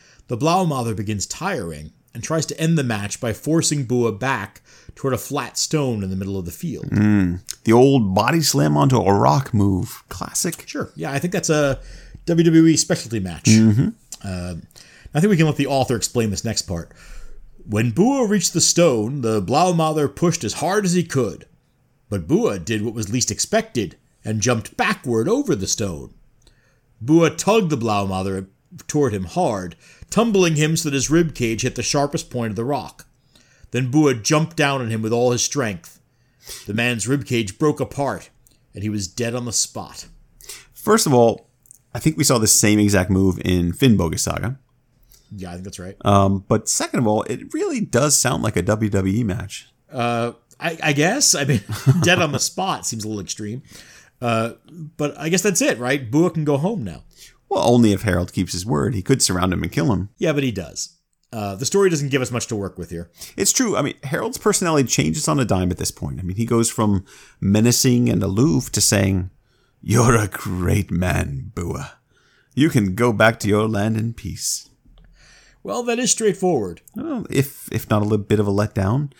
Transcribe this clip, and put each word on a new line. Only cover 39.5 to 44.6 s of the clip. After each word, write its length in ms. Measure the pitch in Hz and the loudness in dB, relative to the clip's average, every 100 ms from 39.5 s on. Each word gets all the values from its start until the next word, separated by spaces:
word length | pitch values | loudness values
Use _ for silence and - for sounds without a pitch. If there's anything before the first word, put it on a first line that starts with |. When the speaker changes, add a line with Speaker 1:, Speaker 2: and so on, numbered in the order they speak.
Speaker 1:
spot. 540 | - - 113 87 - - - _ _ - - - | -4 -4 -8 -14 -16 -20 -20 _ _ -20 -20 -20
Speaker 2:
First 340 | - - 220 165 | -8 2 2 4
of 60 | |
all, 340 | 127 117 104 - _ _ - _ | 6 6 2 -6 _ _ -20 _
I 60 | - | -4
think 180 | 160 156 | -2 0
we 80 | |
saw 140 | 151 127 | 2 2
the 80 | 107 | 4
same 320 | - 107 104 | 4 4 4
exact 320 | 104 101 92 | 4 4 4
move 300 | 95 95 87 | 4 2 2
in 280 | - 90 87 | 0 0 0
Finnboga 460 | 85 135 98 85 80 | 2 4 4 2 -2
Saga. 400 | - 78 95 135 | -4 -4 -6 -8